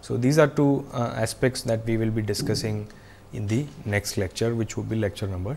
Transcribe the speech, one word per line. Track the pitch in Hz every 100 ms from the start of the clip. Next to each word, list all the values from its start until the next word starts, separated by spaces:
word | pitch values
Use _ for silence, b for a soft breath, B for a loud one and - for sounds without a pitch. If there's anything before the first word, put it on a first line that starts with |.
So, | - 120
these | 123 151
are | 151
two, | 143 143 139 139
uh, | 127 120
aspects | 123 110 - 135 -
that | 117 113 113
we | 113
will | 113
be | 110
discussing | 104 104 - 107 113 107 104 B B B B
in | 117 104
the | 110 147 -
next | - 104 - -
lecture, | 92 - 113 117
which | 110 -
would | 107
be | 110
lecture | 104 - 98
number | 92 92